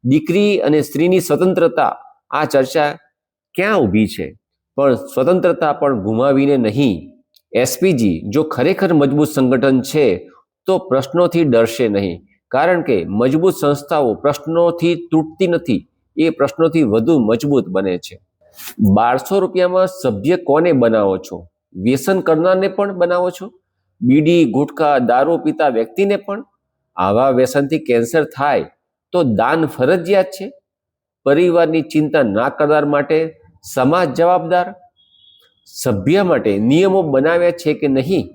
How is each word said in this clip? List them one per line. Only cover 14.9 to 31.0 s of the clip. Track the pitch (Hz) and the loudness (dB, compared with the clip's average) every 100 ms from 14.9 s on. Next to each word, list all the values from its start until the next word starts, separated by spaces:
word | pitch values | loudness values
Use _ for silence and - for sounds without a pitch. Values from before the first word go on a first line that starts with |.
તૂટતી | 170 - 160 156 - 185 | -2 0 -2 -2 -2 -2
નથી, | 170 170 104 - _ _ - | 0 -2 -4 -4 _ _ -2
એ | 160 | -2
પ્રશ્નોથી | - 139 - 165 160 | 0 -4 0 0 2
વધુ | 131 110 117 156 | 0 0 2 2
મજબૂત | 107 117 147 139 92 | 2 0 0 0 0
બને | 95 98 87 | -4 -2 -4
છે. | - - _ _ _ - - - 107 | -8 -20 _ _ _ -20 -20 -2 2
બારસો | 101 117 131 - 196 | 4 2 0 -2 -2
રૂપિયામાં | 185 185 180 185 185 | 0 0 0 0 -2
સભ્ય | 185 131 101 127 180 | -2 -4 -2 -2 -2
કોને | - 143 175 | 0 2 2
બનાવો | 143 117 110 101 95 | 2 2 2 0 -2
છો? | - 90 87 _ _ 92 | -8 -16 -18 _ _ -6
વ્યસન | 101 135 196 190 | -2 -2 0 -2
કરનારને | 175 160 175 185 196 | 0 2 2 0 0
પણ | 190 202 | -2 -6
બનાવો | 185 175 180 180 | -2 -2 0 -2
છો? | 180 185 _ _ _ _ _ | -6 -18 _ _ _ _ _
બીડી, | 120 139 151 175 | 2 2 4 4
ગુટખા, | 143 127 143 - 151 139 | 2 0 -2 -2 0 2
દારૂ | 120 123 143 165 | 2 2 2 0
પીતા | 156 - 151 | -2 0 0
વ્યક્તિને | 113 117 - 202 202 | 0 -4 -2 0 0
પણ? | 202 202 - _ _ _ _ - | -4 -10 -12 _ _ _ _ -4
આવા | 92 107 135 | 0 2 2
વ્યસનથી | 127 127 143 143 156 | 2 2 0 0 -4
કેન્સર | 156 117 117 165 | 0 0 2 0
થાય | 143 - 143 120 73 _ _ _ _ | -2 -2 -2 0 -4 _ _ _ _
તો | 180 | -2
દાન | 143 104 117 165 151 | 0 0 0 0 -2
ફરજિયાત | - 127 180 165 196 190 | 0 0 0 2 0 0
છે? | - 196 - _ _ _ _ | -6 -14 -16 _ _ _ _